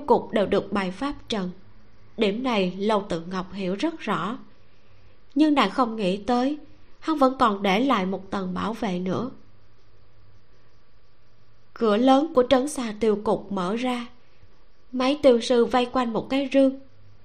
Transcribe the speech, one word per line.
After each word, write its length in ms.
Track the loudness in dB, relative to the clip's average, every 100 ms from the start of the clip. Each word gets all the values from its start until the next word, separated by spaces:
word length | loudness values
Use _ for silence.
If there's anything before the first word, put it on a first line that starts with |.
| 6
cục 260 | 2 4
đều 140 | 0 2
được 260 | 2 0
bày 180 | -2 -2
pháp 240 | -4 -6 -6 -6
trận. 220 | -4 -4 -8 -16 -18 -18 -18 -12 0
Điểm 260 | 0 2
này 320 | 0 2 2 0
Lầu 260 | 2 2 0
Tự 120 | -4
Ngọc 320 | -4 -6 -6
hiểu 220 | -4 -4
rất 260 | 0 -2 -2
rõ, 380 | -2 -2 -2 -6 -12 -18 -18 -18 -18 -18 -18 -18 -4
nhưng 200 | 2 4
nàng 160 | 6 4
không 260 | 2 0 2
nghĩ 200 | 0 0
tới 420 | 0 2 2 -2 -8 -18 -16 -10
hắn 180 | -4 4
vẫn 180 | 4 4
còn 240 | 2 4
để 180 | 2 4
lại 260 | 4 2 0
một 240 | -4 -4
tầng 240 | -4 -4
bảo 180 | -2 -4
vệ 260 | -2 -2 -2
nữa. 320 | -2 -2 -4 -8 -16 -16 -16 -16 -16 -16 -16 -16 -16 -16 -16 -16 -16 -16 -16 -16 -16 -16 -16 -16 -16 -16 -16
Cửa 220 | 0 2 6
lớn 360 | 8 6 6
của 100 | 4 6
trấn 180 | 4 4
xa 260 | -2 -4 0
tiêu 180 | 2 2
cục 280 | 2 0 0
mở 240 | -2 -2 0
ra, 300 | -2 -4 -6 -14 -18 -18 -18 -16 -16 -18 -8
mấy 260 | 0 2 6
tiêu 180 | 6 6
sư 240 | 6 4
vây 220 | 4 4 2
quanh 260 | 0 0
một 140 | -2 0
cái 180 | 0 2
rương. 260 | 6 6 4 -8 -18 -18 -18